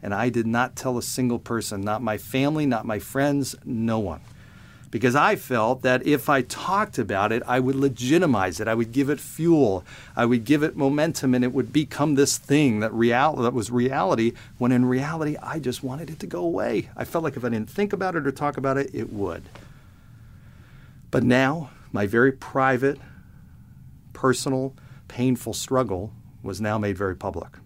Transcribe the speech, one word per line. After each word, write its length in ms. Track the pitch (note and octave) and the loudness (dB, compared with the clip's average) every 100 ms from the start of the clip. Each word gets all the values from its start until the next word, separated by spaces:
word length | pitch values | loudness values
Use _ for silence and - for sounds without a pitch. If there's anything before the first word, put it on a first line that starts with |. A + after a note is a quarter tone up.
And 120 | - | -4
I 140 | G2+ B2 | -2 0
did 180 | A#2 A2+ | 0 0
not 300 | A#2 B2 - | 0 0 -2
tell 200 | C3 B2 | -4 -4
a 60 | |
single 360 | G#2 - B2+ A#2+ | -4 -2 -2 -2
person, 400 | - A#2 G2+ G2+ | -4 -6 -4 -6
not 220 | G2+ G#2+ | -4 -4
my 160 | A2+ G#2 | -2 -6
family, 480 | - C3+ C#3 D#3 D3 | -4 0 0 0 0
not 200 | A#2 A2 | 0 -2
my 140 | G#2+ | -6
friends, 560 | - C#3 C#3 C#3+ C3 - | -4 -2 0 0 -2 -8
no 340 | - A#2+ A2+ A2 | -8 -4 0 0
one. 220 | G2+ D#2 - - - - - - - | -2 -6 -14 -20 -20 -20 -20 -20 -8
Because 240 | A2+ B2 | 0 2
I 220 | B2+ F3 G3+ | 4 4 2
felt 460 | - B2 A2 C3 | 0 0 2 2
that 240 | C3+ B2+ C3+ | 2 2 4
if 220 | D3 B2+ | 2 4
I 140 | C#3 | 2
talked 560 | B2+ - - G3 G#3 - | 0 -6 -2 0 0 -4
about 320 | G#2 G2 G#2+ | -2 0 2
it, 120 | A2+ - | 0 0
I 140 | B2+ | 2
would 140 | B2+ | 2
legitimize 840 | C3+ C#3 A#2 B2 E3 F3+ A2+ F#2+ F#2 | 2 0 0 2 4 4 4 2 0
it. 100 | G#2+ | -2
I 60 | |
would 180 | A2+ A2+ | 0 0
give 180 | A#2+ C3+ | 0 0
it 100 | D3 | -2
fuel. 640 | - - E3 D#3+ B2 F#2+ - - - - | -6 -2 4 6 4 2 -4 -20 -12 0
I 80 | |
would 200 | A#2 B2 | 2 2
give 180 | A2 D3 | 4 2
it 140 | D3+ - | 2 0
momentum, 580 | C#3 D3 D#3+ - C3+ | 0 2 0 0 0
and 100 | B2+ | 2
it 80 | B2 | 2
would 200 | B2+ B2 | 0 0
become 420 | D3 D#3 - D3 | 0 -2 -2 0
this 240 | C#3 C#3+ - | 4 2 2
thing 420 | - C#3+ D3 G#2+ | 2 4 4 2
that 140 | A2 | 0
real-, 420 | A2+ A#2 A#2+ D3 C#3 | 2 4 4 2 2
that 160 | A#2 | 0
was 180 | B2+ G#2 | 0 -2
reality, 640 | B2 B2 C3+ F#3+ C3+ A2+ A#2 - - | 0 0 0 0 2 2 -2 -16 -4
when 160 | B2 | 2
in 140 | B2+ B2+ | 4 4
reality, 500 | B2+ C#3+ D#3+ D3+ D3 | 2 -2 -4 -4 -6
I 160 | - D3+ | -8 -6
just 240 | B2+ A#2+ | -6 -6
wanted 260 | C3+ C3 E3+ | -8 -8 -10
it 120 | D#3 | -12
to 60 | - | -10
go 140 | E3+ | -4
away. 480 | F3 G2 G#2+ G#3 - - | -4 -2 -2 -2 -4 -8
I 80 | |
felt 180 | - E3+ | -6 -2
like 140 | D#3+ C3+ | -4 -4
if 80 | |
I 60 | A#2+ | -4
didn't 180 | A2+ A2 | -4 -4
think 240 | - G3+ | -4 -4
about 240 | F#3+ F#3 E3+ | -2 -2 -2
it 100 | C#3 | -2
or 60 | |
talk 240 | C3+ D3 C#3 | -2 -4 -2
about 220 | C3+ C3+ | -2 0
it, 120 | C#3 | -2
it 180 | C#3+ A2+ | -6 -8
would. 300 | G#2+ G2 E2+ E2 - - - - - - - - - - - - - - - - | -6 -6 -6 -12 -20 -20 -20 -20 -20 -20 -20 -20 -20 -20 -20 -20 -20 -20 -20 -2
But 120 | C3+ | 0
now, 480 | A2+ B2 C3+ D#3 D3 - - | 4 4 4 0 -8 -16 -10
my 140 | - G2+ | -4 0
very 260 | A2+ C3+ | 4 4
private, 680 | C3+ - C#3 C3 B2+ C3+ D3 - - - - - - - - - - - | 2 -6 0 2 2 0 -2 -10 -20 -20 -20 -20 -20 -20 -20 -20 -20 -20
personal, 600 | - C3 B2+ - C3 C3 - - - - | -2 2 2 0 -2 -4 -8 -20 -20 -18
painful 440 | - B2 B2 - | -2 0 0 -2
struggle 600 | G#2+ - C3 B2+ F#2 G#2+ - - - | -8 -2 0 0 -4 -6 -12 -20 -14
was 180 | - F#2+ | -10 -4
now 180 | A2 G#2+ | -2 0
made 180 | G#2 F#2+ | 0 -2
very 200 | G2+ F2+ | -4 -4
public. 420 | G2+ F2 - - | -6 -8 -10 -16